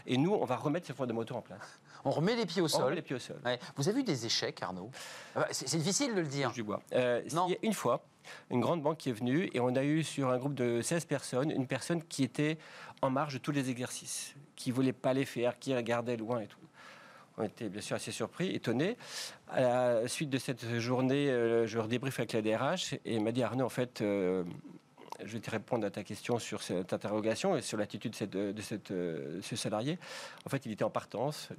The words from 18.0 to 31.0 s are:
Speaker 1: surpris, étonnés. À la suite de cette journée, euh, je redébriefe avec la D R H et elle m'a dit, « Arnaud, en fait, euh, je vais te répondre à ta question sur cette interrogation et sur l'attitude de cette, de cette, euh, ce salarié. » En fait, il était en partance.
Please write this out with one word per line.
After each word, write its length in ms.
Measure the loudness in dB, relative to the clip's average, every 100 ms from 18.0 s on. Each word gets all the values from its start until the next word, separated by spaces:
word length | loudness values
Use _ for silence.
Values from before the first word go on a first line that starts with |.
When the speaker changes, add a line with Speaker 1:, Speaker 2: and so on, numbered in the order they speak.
| -4
Speaker 1:
surpris, 420 | -4 -4 -2 -2
étonnés. 420 | 0 0 2 2 -2 -8 -10 -10 -12 -4
À 120 | 4
la 480 | 4 6 4 4 2
suite 220 | -2 0
de 80 | -2
cette 400 | -2 -4 -2 0
journée, 520 | 2 2 4 4 4
euh, 360 | 4 4 4 4
je 120 | 0
redébriefe 400 | 0 0 0 -2
avec 120 | 0
la 80 | 2
D 120 | 2
R 80 | 2
H 320 | 2 0 -2 -6
et 120 | -2 0
elle 60 |
m'a 100 | 2
dit, « 100 | 2
Arnaud, 220 | 2 2
en 60 | 0
fait, 300 | 0 -2 0
euh, 420 | 0 2 4 2 0 -8 -14 -18 _ -20 -16 -12
je 80 | -8
vais 80 | -8
te 100 | -4
répondre 360 | -6 -2 -2 -2
à 40 |
ta 120 | -4
question 340 | -8 -8 -2 -2
sur 240 | -2 -6
cette 300 | -2 -2 0
interrogation 640 | -2 0 0 0 2 2 2
et 60 |
sur 160 | 0 -2
l'attitude 340 | -2 -4 -6
de 40 | -4
cette, 140 | -4
de 320 | -2 -2 -4
cette, 280 | -6 -8 -4
euh, 500 | -2 -2 -2 -6 -8
ce 140 | -6 -4
salarié. » 420 | -2 0 -2 -4 -6 -12 -12 -12 -4
En 40 |
fait, 160 | -4 -4
il 60 |
était 120 | 0
en 60 | 0
partance. 580 | 0